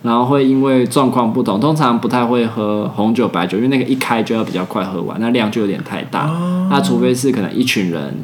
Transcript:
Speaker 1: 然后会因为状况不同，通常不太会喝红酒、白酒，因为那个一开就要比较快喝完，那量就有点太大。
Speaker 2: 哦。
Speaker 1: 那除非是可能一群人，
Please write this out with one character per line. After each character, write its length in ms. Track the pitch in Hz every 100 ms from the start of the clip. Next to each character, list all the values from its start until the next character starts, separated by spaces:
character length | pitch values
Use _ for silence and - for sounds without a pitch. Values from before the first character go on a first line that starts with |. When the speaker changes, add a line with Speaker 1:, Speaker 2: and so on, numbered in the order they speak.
Speaker 1:
然 100 | 120
后 120 | 117 123
会 180 | 143
因 180 | 131 135
为 220 | 135 131 120
状 240 | 147 127
况 220 | 123 113
不 100 | 113
同， 180 | 113 101
通 160 | 143 156
常 220 | 131 117
不 100 | 113
太 160 | 123
会 220 | 117 123 113
喝 420 | 113 104 104 -
红 260 | - 107
酒、 140 | 117 104
白 180 | 87 90
酒， 100 | 92
因 40 |
为 60 | 127
那 100 | 135
个 60 |
一 100 | -
开 280 | 131 - 117
就 120 | 107
要 80 | 113
比 80 | 104
较 140 | 95
快 180 | 92 107
喝 160 | 95 92
完， 160 | - 95
那 100 | 113
量 200 | 123 107
就 100 | 117
有 60 | 101
点 160 | 92
太 180 | - 95
大。 220 | - - 151
Speaker 2:
哦。 420 | 170 175 180 190
Speaker 1:
那 100 | 139
除 200 | 127 120
非 120 | 123
是 180 | 123 135
可 80 | 127
能 120 | 90
一 120 | -
群 260 | 123 110 92
人， 240 | 82 71 73